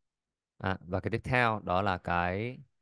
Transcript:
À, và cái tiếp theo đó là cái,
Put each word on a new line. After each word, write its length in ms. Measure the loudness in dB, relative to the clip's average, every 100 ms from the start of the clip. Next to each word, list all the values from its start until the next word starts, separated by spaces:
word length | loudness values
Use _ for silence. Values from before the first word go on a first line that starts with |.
| _ _ _ _ _ -6
À, 200 | -4 -4
và 200 | -4 -4
cái 100 | -2
tiếp 100 | -4
theo 360 | 0 2 4 2
đó 180 | 0 2
là 160 | 2 0
cái, 600 | 0 0 0 0 -4 -8 -16 _